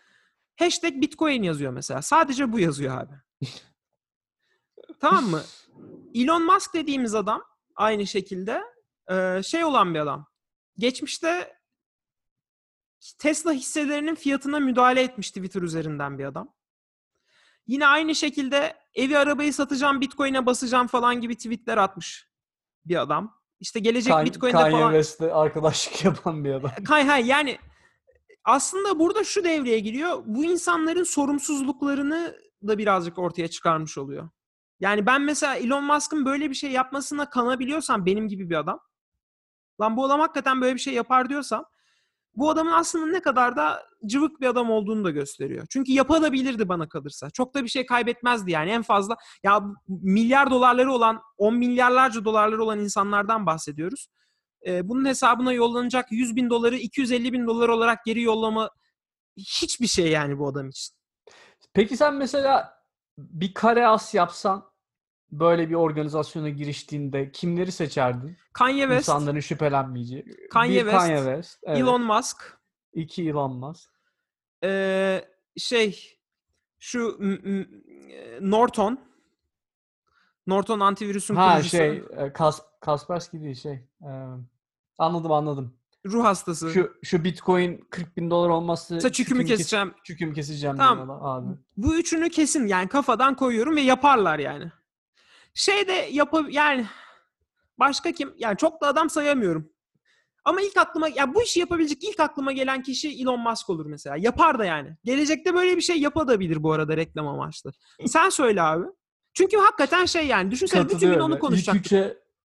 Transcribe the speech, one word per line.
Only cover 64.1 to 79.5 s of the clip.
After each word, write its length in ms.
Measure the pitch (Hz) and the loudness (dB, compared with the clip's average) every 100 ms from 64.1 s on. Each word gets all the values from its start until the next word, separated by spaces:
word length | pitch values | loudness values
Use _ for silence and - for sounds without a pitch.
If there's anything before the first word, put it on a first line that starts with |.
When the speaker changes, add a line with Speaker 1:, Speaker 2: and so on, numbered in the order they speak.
Speaker 2:
yapsan 600 | 202 175 - 202 196 - _ _ _ _ _ _ | 0 0 0 -2 -2 -6 _ _ _ _ _ _
böyle 360 | 147 170 170 160 | 0 2 4 2
bir 40 | |
organizasyona 760 | 165 165 151 151 151 151 165 151 | 2 0 0 -4 -4 -4 -6 -6
giriştiğinde 840 | 143 147 143 - 147 143 139 139 | -6 -8 -8 -8 -8 -4 -4 -6
kimleri 400 | - 175 170 185 | -6 -4 -2 -4
seçerdin? 640 | - 151 - 127 123 139 175 _ | -4 -4 0 0 -2 -8 -16 _
Speaker 1:
Kanye 300 | - 247 277 | 2 2 2
West. 260 | 269 254 302 | 2 0 2
Speaker 2:
İnsanların 320 | 147 147 147 | 0 0 -4
şüphelenmeyeceği. 840 | - 147 151 139 131 123 120 131 - - - | -6 -2 0 0 -2 -8 -10 -12 -14 -20 -2
Speaker 1:
Kanye 240 | 226 233 - 214 | 0 2 2 4
Speaker 2:
Bir, 40 | |
Speaker 1:
West, 80 | 214 | 4
Speaker 2:
Kanye 180 | 175 151 | 4 2
West, 420 | 131 135 170 - | 0 -4 -8 -16
evet. 160 | - 151 | -4 0
Speaker 1:
Elon 240 | 254 247 | 2 2
Musk. 560 | 233 214 - - - - _ _ _ | 2 0 -2 -10 -18 -20 _ _ _
Speaker 2:
İki, 360 | 165 156 - 165 | -10 -8 -6 -4
Elon 280 | 147 135 127 | -2 -4 -6
Musk. 340 | 131 170 _ _ _ _ _ _ _ _ | -12 -16 _ _ _ _ _ _ _ _
Speaker 1:
Ee, 600 | 185 196 190 190 190 190 - _ _ - | -4 -2 -2 0 0 -2 -6 _ _ -12
şey, 640 | - 240 214 - - _ _ _ _ _ _ _ | -2 0 0 -2 -16 _ _ _ _ _ _ _
şu 380 | - 247 226 - | -10 -4 -4 -4
m-, 200 | 196 190 | -4 -4
m-, 240 | 190 196 185 - _ 69 135 - 120 120 | -4 -6 -6 -16 _ -20 -20 -20 -18 -6
Norton. 600 | 196 214 240 - 202 262 - _ _ _ _ | 0 4 4 2 0 -2 -10 _ _ _ _